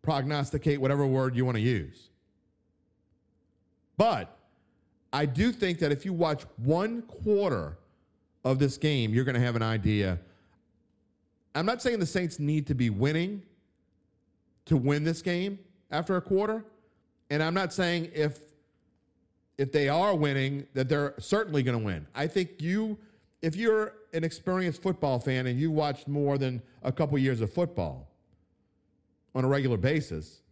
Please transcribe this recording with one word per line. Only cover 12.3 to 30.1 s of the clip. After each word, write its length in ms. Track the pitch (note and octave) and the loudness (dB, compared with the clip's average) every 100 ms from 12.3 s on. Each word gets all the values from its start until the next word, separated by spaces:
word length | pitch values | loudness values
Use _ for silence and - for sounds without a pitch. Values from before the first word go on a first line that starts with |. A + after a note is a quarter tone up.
| - | -2
need 260 | D3 D3+ C#3 | 0 0 0
to 60 | C3 | 0
be 140 | A#2+ | 0
winning 540 | G2+ C3+ D#3 F3 G#3 - _ _ _ _ _ _ _ _ _ _ _ - | 2 2 2 -2 -6 -12 _ _ _ _ _ _ _ _ _ _ _ 0
to 100 | D3+ | 0
win 260 | B2+ D3 | 2 0
this 180 | D#3 D#3+ | 0 -2
game 380 | F#3 F3 G3 G3 - _ _ | -4 -2 -4 -8 -16 _ _
after 240 | D3+ E3 F#3 | -6 -2 -2
a 60 | |
quarter. 420 | F3+ G3 G#3+ A3 G#3+ - _ _ _ _ _ | 0 0 0 -4 -8 -20 _ _ _ _ _
And 140 | D3 | -2
I'm 100 | D#3+ | 0
not 200 | F3+ F#3 | 0 -2
saying 360 | - F3 E3+ E3+ D#3 | -2 0 0 -4 -2
if, 240 | D3 - - _ _ _ _ _ _ _ _ _ _ - | -2 -2 -18 _ _ _ _ _ _ _ _ _ _ -6
if 120 | C3+ | 0
they 160 | D3 C#3 | 2 4
are 260 | D#3 F#3+ F3+ | 4 4 4
winning 500 | D3+ C#3 C3+ C#3 - C3+ | 2 2 0 -4 -6 -4
that 120 | C3 | 0
they're 260 | D3 C#3+ - | 2 0 -4
certainly 420 | - G3+ G#3+ D3 | -2 0 2 0
gonna 160 | B2+ A#2+ | 2 0
win. 300 | G#2+ E2+ D2 - | -2 -4 -6 -4
I 120 | D#3+ | -2
think 340 | G3 F3+ - | -2 -4 -6
you, 360 | D#3 G3 A3 G#3 - _ _ _ | -4 -2 -2 -6 -12 _ _ _
if 160 | E3 E3 | -4 0
you're 380 | A3+ A3 G#3+ - - | 2 2 0 -8 -8
an 100 | E3 | -4
experienced 580 | E3 - - F#3 F#3 C#3+ | -4 -4 -2 0 0 -2
football 380 | G3 F3 D3 B2+ | -2 0 0 0
fan 260 | C#3 C3 B2+ | 0 -2 0
and 120 | B2 | 0
you 120 | D#3+ | 0
watched 360 | D#3 D3 C3+ - | 2 0 -2 -4
more 300 | C#3+ C#3+ C#3 | -2 0 0
than 240 | C3 B2 - - | -2 -4 -10 -8
a 80 | - | -6
couple 240 | C3 D3 C#3+ | -2 0 2
years 240 | C3 A#2+ | 2 0
of 100 | G#2+ | -2
football 580 | - F3 F3 E2+ C2 C2+ _ _ _ _ _ _ _ _ _ _ _ _ C3 | 0 -2 -2 -6 -6 -16 _ _ _ _ _ _ _ _ _ _ _ _ -2
on 80 | |
a 40 | C3 | 0
regular 260 | C#3 C3 A2 | 2 2 2
basis 680 | B2+ D#3 - | 2 0 -2